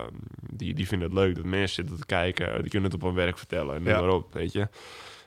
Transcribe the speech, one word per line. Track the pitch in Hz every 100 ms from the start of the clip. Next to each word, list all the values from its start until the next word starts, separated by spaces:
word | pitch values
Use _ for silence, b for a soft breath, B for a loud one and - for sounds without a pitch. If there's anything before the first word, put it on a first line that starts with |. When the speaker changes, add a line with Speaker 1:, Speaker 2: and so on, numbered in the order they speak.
| 58 - - - -
Speaker 1:
die, | - 90
die | 90 92
vinden | 98 85
het | 92
leuk | 95
dat | 87
mensen | 85 95 98
zitten | - 87 82
te | -
kijken, | 92 87 92 90 55
die | -
kunnen | 104 95
het | 85
op | 92
hun | 90
werk | 87 90
vertellen | - 87 73 73
en |
noem | 90
Speaker 2:
Ja. | 107
Speaker 1:
maar | 95
op, | 92 82
weet | - 85
je. | 104 101 B B B B B